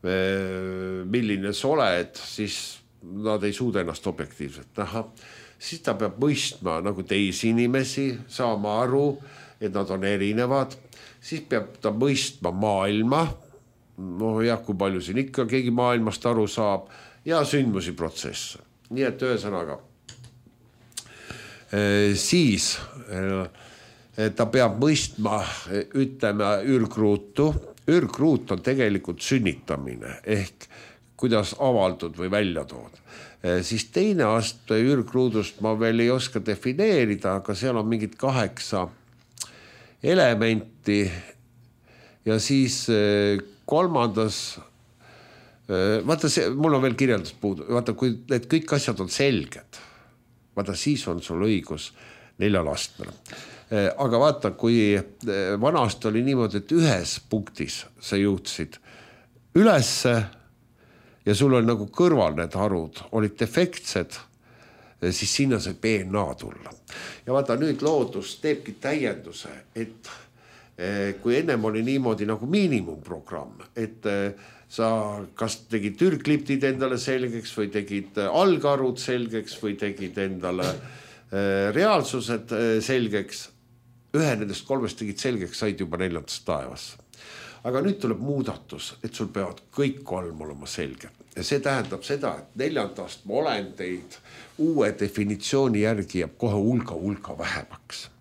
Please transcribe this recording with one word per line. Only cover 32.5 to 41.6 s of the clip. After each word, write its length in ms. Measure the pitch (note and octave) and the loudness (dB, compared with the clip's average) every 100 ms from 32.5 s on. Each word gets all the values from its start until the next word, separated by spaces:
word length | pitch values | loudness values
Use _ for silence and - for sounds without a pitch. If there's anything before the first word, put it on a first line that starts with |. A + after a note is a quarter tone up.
| D#2+ C#2 | -2 -6
tood. 300 | B1 A1 - - - - - | -12 -16 -20 -20 -20 -20 -6
Eh, 180 | F2+ F2+ | 0 0
siis 220 | F2+ A2+ - | 0 -4 -2
teine 320 | F3 G#3 F#3 A2 | 2 2 4 4
astme 540 | A2+ A2 - - A2 | 2 0 -8 0 2
ürgruudust 800 | B2+ C#3 A#2 B2+ B2+ G#2+ G2 - | 4 2 2 2 2 2 -2 -2
ma 120 | G#2+ A2 | -2 2
veel 240 | A2+ A2+ | 2 4
ei 80 | A#2 | 4
oska 320 | B2+ B2 A2 | 2 0 -4
defineerida, 920 | G2 G2+ B2+ C#3 A3 F3 A2+ G2+ G2 G2 | -4 -2 -2 2 4 4 4 2 0 -2
aga 160 | G2 | -2
seal 240 | F#2+ C3 A#2 | -2 0 0
on 80 | G#2+ | 0
mingid 300 | A2+ G#2 - | 0 -2 -2
kaheksa 720 | C3+ C3 G2+ - - G2+ F2 - _ _ _ - - - - - - _ | 0 0 0 -4 -4 -2 -4 -8 _ _ _ -14 -14 -14 -20 -20 -20 _
elementi. 1000 | - F#3 C3+ A2 A2+ A2 - - - G#2 G2 F2 - - _ _ | 2 6 6 6 2 2 -2 -6 2 2 2 -2 -14 -20 _ _